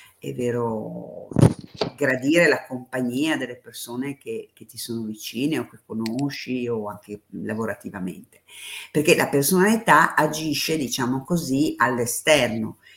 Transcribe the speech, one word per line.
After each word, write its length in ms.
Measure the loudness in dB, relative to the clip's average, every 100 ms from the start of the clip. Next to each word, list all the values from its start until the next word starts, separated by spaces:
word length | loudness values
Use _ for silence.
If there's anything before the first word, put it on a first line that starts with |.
| -20 _
è 160 | -10
vero, 960 | -4 -2 -2 -2 -4 -8 -10 -12 -16 -4 4 4 4 -10 -8 -8 0
gradire 480 | 0 0 2 4 4
la 180 | 2
compagnia 720 | -2 -12 -6 -4 -2 -2 -2 -2
delle 200 | -4 -10
persone 600 | -16 -14 -10 -6 -6 -8
che, 320 | -10 -10 -10
che 100 | _ -18
ti 120 | -12
sono 240 | -8 -6
vicine 560 | -6 -8 -10 -4 -2 -2
o 100 | -6
che 100 | -14
conosci 840 | -10 -6 -4 -2 -4 -4 -6 -4 -4
o 180 | -4 -6
anche 360 | -10 -14 -16 _
lavorativamente, 1120 | -10 -6 -4 -4 -6 -10 -8 -8 -8 -18 _ _ -20 -16 -14 -4
perché 240 | 2 4 4
la 120 | 4
personalità 840 | 2 4 4 6 4 6 6 6
agisce, 600 | 4 2 0 -2 -2 -2 -2
diciamo 480 | -2 -2 -2 -2
così, 500 | -2 -2 2 2 2 2
all'esterno, 1040 | 0 2 -2 0 4 4 4 0 -6 -8 -20